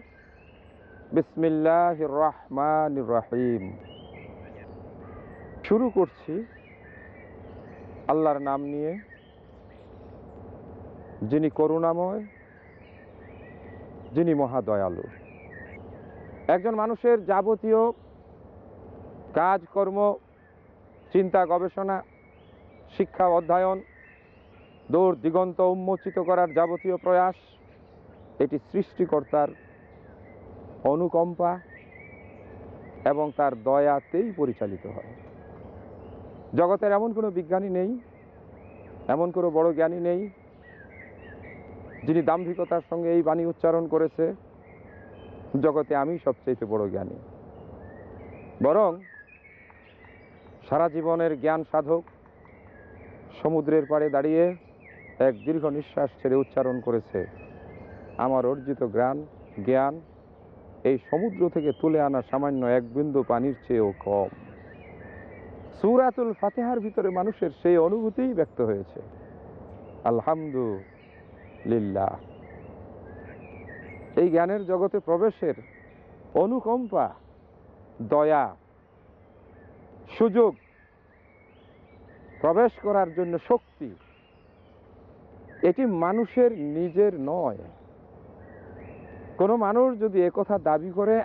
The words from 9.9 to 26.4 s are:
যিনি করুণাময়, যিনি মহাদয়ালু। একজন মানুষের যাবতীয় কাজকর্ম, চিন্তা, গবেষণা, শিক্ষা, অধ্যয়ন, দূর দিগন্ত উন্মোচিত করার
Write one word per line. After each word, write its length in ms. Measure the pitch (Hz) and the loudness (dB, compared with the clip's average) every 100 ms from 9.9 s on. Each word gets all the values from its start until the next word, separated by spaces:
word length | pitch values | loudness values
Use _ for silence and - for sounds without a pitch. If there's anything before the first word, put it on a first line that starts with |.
| - - - - - - - - - - - - - | -20 -20 -20 -20 -20 -18 -18 -18 -18 -18 -18 -18 -8
যিনি 260 | 110 147 156 | 0 2 2
করুণাময়, 760 | - 156 160 165 170 180 208 208 - - - - - - - - - - - - - - - - - - | 2 2 2 0 0 -2 -4 -10 -18 -20 -20 -20 -20 -20 -20 -20 -20 -20 -20 -20 -20 -18 -18 -18 -18 -6
যিনি 200 | 135 170 | 0 2
মহাদয়ালু। 680 | 147 135 131 104 104 95 87 - - - - - - - - - - - - - - - | 2 2 0 0 0 0 -4 -8 -14 -20 -20 -18 -18 -16 -18 -18 -18 -18 -18 -18 -8 0
একজন 280 | 175 196 220 | 0 0 -2
মানুষের 500 | 220 226 240 233 180 | -2 0 2 2 2
যাবতীয় 520 | 196 196 220 220 220 226 - - - - - - - - - - - - - - | 0 2 0 2 4 4 0 -10 -20 -20 -20 -20 -20 -20 -20 -20 -20 -18 -18 -6
কাজকর্ম, 800 | - 175 190 170 196 196 196 208 202 - _ - - - - - - - | 0 4 2 0 -2 0 2 2 0 -6 _ -20 -20 -20 -20 -20 -20 0
চিন্তা, 320 | 180 190 190 180 | 2 4 4 4
গবেষণা, 580 | 175 180 - 196 190 - - - - - - - - - - | 2 0 -4 -2 -4 -6 -20 -20 -20 -20 -20 -20 -20 -8 -2
শিক্ষা, 300 | 196 - 185 | -2 2 4
অধ্যয়ন, 540 | 170 165 175 185 190 - - - - - - - - - - - | 4 4 4 4 0 -6 -20 -20 -20 -20 -20 -20 -20 -20 -20 0
দূর 240 | 147 185 160 | 4 4 4
দিগন্ত 440 | 147 165 185 175 | 2 2 2 2
উন্মোচিত 600 | 185 185 185 190 196 185 | 2 2 0 -2 -2 -2
করার 340 | 175 180 | 2 4